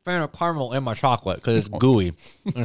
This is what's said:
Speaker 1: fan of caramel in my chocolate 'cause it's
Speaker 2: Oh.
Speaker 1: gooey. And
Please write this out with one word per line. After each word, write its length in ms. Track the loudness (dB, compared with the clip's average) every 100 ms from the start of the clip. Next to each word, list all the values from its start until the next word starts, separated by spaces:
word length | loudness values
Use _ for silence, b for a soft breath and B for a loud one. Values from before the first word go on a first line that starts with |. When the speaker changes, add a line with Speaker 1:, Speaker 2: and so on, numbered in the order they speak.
| -4
Speaker 1:
fan 160 | -4
of 100 | -4
caramel 400 | -2 -2 -2 -2
in 100 | -2
my 100 | -4
chocolate 480 | 0 0 2 -2 -4
'cause 140 | 0 0
it's 140 | 0
Speaker 2:
Oh. 60 | 2
Speaker 1:
gooey. 360 | 4 4 2 -4 B B -8
And 120 | -4